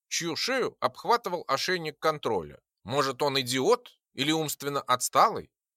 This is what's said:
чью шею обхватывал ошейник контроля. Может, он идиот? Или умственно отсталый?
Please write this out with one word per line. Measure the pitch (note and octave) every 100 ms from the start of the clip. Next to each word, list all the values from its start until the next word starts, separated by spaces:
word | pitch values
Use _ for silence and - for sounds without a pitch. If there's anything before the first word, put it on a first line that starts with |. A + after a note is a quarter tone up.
| _
чью | - E3 D3+
шею | - C4 G#3 -
обхватывал | B2 - E3+ A#3 G#3 F3 -
ошейник | C3+ - F#3 D#3+ -
контроля. | D#3+ D3+ C3 G2+ D2+ C#2 _ _
Может, | F2+ C3+ C3+ B2+
он | D3 C3+
идиот? | B2 C3 C#3+ A#3+ - - _
Или | - C#3
умственно | D#3+ D3+ - C#3+ C#3+
отсталый? | - B2 - C3+ G#3+ D#3 D#2 _ _